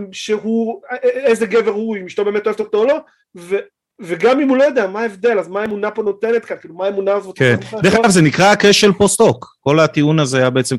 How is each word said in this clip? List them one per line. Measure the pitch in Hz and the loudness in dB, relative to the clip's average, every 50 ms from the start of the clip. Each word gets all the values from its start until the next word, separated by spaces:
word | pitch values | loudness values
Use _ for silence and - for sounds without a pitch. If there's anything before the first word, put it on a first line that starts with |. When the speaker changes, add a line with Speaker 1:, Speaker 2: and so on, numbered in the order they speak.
| 202 190 | -8 -12
Speaker 1:
שהוא, | 190 - - - 214 202 202 220 226 226 226 220 233 - - - | -14 -16 -6 -6 -6 -4 -4 -4 -2 -2 -2 -4 -6 -10 -12 -12
א-, | 247 | -10
א-, | 247 - 247 | -4 -2 -2
איזה | 247 254 269 269 226 - 226 | -2 0 0 0 0 0 0
גבר | 196 196 233 214 214 | 0 0 0 0 0
הוא, | 202 208 220 226 220 196 | -2 -4 -6 -6 -6 -8
אם | 185 | -8
אשתו | 175 - - 202 | -10 -6 -4 -4
באמת | 208 202 208 202 | -2 -2 -2 -2
אוהבת | 220 208 - | -4 -4 -4
אותו | 214 214 - 208 | -6 -4 -2 0
או | 220 | 0
לא? | 262 302 311 - _ _ _ _ _ _ | 0 0 -2 -4 _ _ _ _ _ _
ו-, | 185 170 175 196 196 - - _ _ _ _ _ _ | -20 -8 -6 -6 -6 -6 -8 _ _ _ _ _ _
וגם | 226 165 175 165 180 233 262 277 | -10 -8 -6 0 2 2 2 2
אם | 302 269 | 2 0
הוא | 262 254 | 2 2
לא | 277 | 2
יודע, | 294 262 254 208 185 | 2 2 0 -2 -4
מה | 190 214 | -4 -6
ההבדל? | 233 233 196 185 196 240 226 196 | -6 -8 -8 -4 -2 -2 -2 -2
אז | 170 165 | -4 -4
מה | 185 202 | -6 -6
האמונה | 214 220 208 202 196 180 | -6 -6 -6 -6 -6 -6
פה | - 226 214 | -6 -4 -6
נותנת | 202 196 202 - 220 233 - - | -6 -4 -4 -4 -2 -2 -2 -4
כאן? | - 190 - | -6 -12 -14
כאילו, | - 165 165 | -14 -20 -12
מה | 175 190 | -6 -6
האמונה | 196 202 196 196 190 202 | -4 -4 -2 -2 -2 -2
הזאת | 202 190 190 180 - | -2 -4 -8 -4 0
Speaker 2:
כן. | 135 123 | 2 2
Speaker 1:
נותנת | 120 104 - - 214 | 2 0 -2 -8 -6
לך? | 214 160 | 0 0
Speaker 2:
דרך | 196 196 | 2 2
אגב, | 220 226 226 | 4 2 4
זה | 180 185 | 4 4
נקרא | 156 151 - - 180 202 208 208 | 4 4 4 4 4 4 4 4
כשל | 208 202 202 - 214 208 185 | 4 4 4 6 4 2 4
פוסט-הוק. | - 202 196 - - 226 180 113 - - - _ _ | 4 2 0 2 4 2 2 2 0 -6 -16 _ _
כל | _ 139 143 156 | _ 0 2 2
הטיעון | 156 151 - 156 147 151 156 160 | 2 2 2 0 0 2 2 0
הזה | 147 123 127 131 | 0 0 0 2
היה | 127 127 | 2 2
בעצם | 123 131 123 - 135 | 2 0 -2 -2 -4